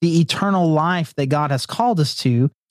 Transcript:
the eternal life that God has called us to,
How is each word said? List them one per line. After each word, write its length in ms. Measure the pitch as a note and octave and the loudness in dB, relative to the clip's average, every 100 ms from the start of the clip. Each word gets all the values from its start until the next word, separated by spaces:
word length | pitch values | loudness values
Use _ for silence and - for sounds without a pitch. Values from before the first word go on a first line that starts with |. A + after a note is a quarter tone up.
the 180 | E3+ E3 | 0 2
eternal 500 | D#3+ - G3+ F#3+ E3 | 2 0 0 0 2
life 440 | D#3 E3 F3+ D#3 - | 2 0 -2 -4 -4
that 120 | C#3 | -2
God 240 | D3 D3 | -2 0
has 140 | C3+ - | -4 -4
called 340 | - A#3+ F3+ | -2 0 0
us 160 | C#3+ - | -2 -2
to, 340 | C3 A#2+ C#3 - _ | 0 2 0 -2 _